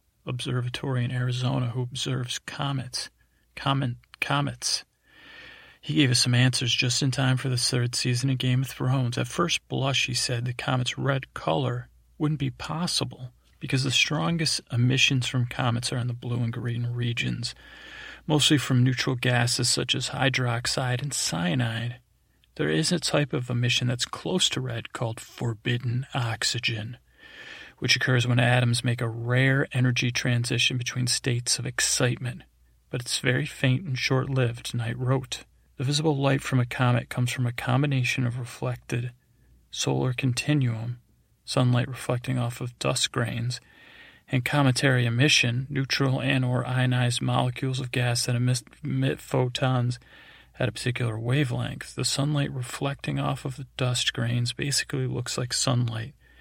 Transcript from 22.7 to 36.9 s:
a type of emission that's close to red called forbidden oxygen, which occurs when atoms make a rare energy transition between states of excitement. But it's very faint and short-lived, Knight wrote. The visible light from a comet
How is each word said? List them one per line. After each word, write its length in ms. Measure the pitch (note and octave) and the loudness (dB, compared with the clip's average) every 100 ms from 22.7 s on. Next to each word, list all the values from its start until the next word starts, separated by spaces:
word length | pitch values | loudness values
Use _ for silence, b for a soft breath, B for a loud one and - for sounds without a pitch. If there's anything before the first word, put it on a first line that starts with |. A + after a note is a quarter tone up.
| D#3 D#3+ | 0 0
a 80 | F3 | 0
type 340 | - D#3 C#3+ | 2 0 0
of 160 | C#3+ B2 | -2 -2
emission 380 | A#2+ A#2+ - B2 | 0 2 2 0
that's 180 | B2 - | -2 -4
close 440 | - E3 F#3 - | -6 -2 0 0
to 120 | - | 0
red 320 | B2+ A#2 - | -4 -6 -8
called 260 | - A2+ A#2 | -6 -4 -6
forbidden 880 | - - A#2+ A2 B2+ A#2+ B2 B2 C#3 | -12 -6 -6 -4 -2 -2 -2 -4 -4
oxygen, 840 | C3+ A2+ A2+ - A#2 - A2 A2 B2 B B B B B B B B | -4 -2 -2 -4 -2 -4 -4 -8 -12 B B B B B B B B
which 160 | A#2+ - | 0 2
occurs 320 | - B2+ A#2 | 4 4 4
when 120 | B2 | 4
atoms 440 | B2 B2 A#2+ A#2+ | 6 4 4 2
make 180 | B2+ A#2 | 2 0
a 80 | A2+ | -2
rare 580 | A#2 A#2 B2+ C3+ C3+ D3 | -2 0 4 4 4 2
energy 400 | B2+ B2+ A#2+ B2 | 2 2 2 0
transition 640 | B2 B2 A#2+ A#2+ A2+ - B2+ | 0 0 0 0 0 2 0
between 300 | B2 B2+ B2 | -2 -2 0
states 500 | - C3 A#2+ A#2+ - | 0 0 0 0 -2
of 80 | B2 | -2
excitement. 800 | - - - B2+ B2+ B2 - - _ _ _ _ | -2 0 2 2 0 -6 -8 -16 _ _ _ _
But 120 | C3 | -8
it's 180 | B2 - | -4 -2
very 260 | C3 C#3+ D3+ | 2 0 -2
faint 400 | - B2+ B2+ F#3 | 0 2 2 -2
and 120 | B2+ | -4
short-lived, 760 | - C3 C3 C3 A#2+ A#2+ - | 0 0 0 0 0 -2 -6
Knight 240 | A#2+ A2+ A#2 | -4 -4 -2
wrote. 460 | B2+ C3+ C#3 - - _ _ - | 0 0 -2 -10 -12 _ _ -4
The 60 | |
visible 320 | C3 D3 D#3 C#3 | -2 2 2 2
light 260 | C#3 C3+ | 2 2
from 180 | - C3 | 2 2
a 60 | A#2+ | 2
comet 440 | - B2 | 2 4